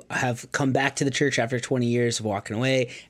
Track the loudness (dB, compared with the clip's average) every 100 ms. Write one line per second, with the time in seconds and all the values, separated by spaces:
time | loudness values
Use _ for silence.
0 | -4 -2 -2 -2 -6 -2 2 2 0 0
1 | -2 2 0 2 0 -2 0 0 2 2
2 | 2 0 -2 -4 -2 -2 2 2 0 -6